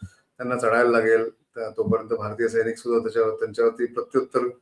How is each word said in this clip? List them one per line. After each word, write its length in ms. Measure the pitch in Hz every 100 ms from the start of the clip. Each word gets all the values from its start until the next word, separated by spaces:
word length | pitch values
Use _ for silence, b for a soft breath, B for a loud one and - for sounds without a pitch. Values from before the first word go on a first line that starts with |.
त्यांना 520 | 95 _ _ _ 123 123
चढायला 340 | 120 117 120
लागेल. 380 | 117 110 113 113
त-, 440 | - _ - 110 110
तोपर्यंत 320 | 101 110 110
भारतीय 400 | 113 104 107 117
सैनिक 280 | 113 113 113
सुद्धा 220 | 120 117
त्याच्यावर, 360 | 113 113 113
त्यांच्यावरती 520 | 110 110 104 117 113 120
प्रत्युत्तर 640 | 120 117 135 127 127 123 123